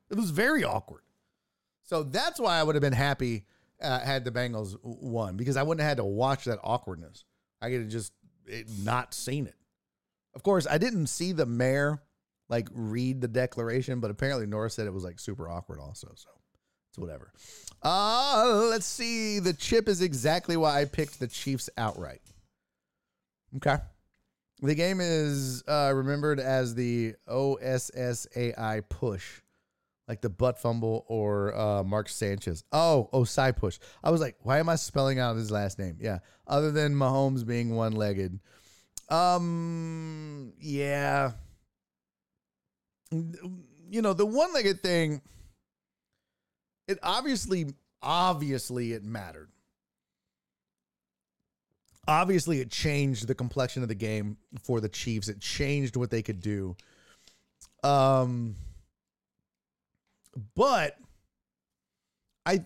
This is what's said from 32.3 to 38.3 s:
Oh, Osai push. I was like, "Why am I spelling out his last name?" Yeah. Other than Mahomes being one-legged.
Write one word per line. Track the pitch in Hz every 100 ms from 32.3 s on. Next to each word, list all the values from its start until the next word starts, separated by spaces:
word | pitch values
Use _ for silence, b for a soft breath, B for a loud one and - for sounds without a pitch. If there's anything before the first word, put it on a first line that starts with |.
| 98 - 82 -
Oh, | 151 165 147 110
Osai | 131 117 - 131 120
push. | 101 - B B
I | -
was | 165
like, | 151 -
"Why | 110 139
am | 165
I | 160
spelling | - 143 135 131
out | 123
his | 113 110
last | 104 101 95
name?" | 95 82
Yeah. | 110 92 b b b
Other | 143 151
than | 151 147
Mahomes | 143 131 135 139 131
being | 113 120 120
one-legged. | 113 113 110 104 98 95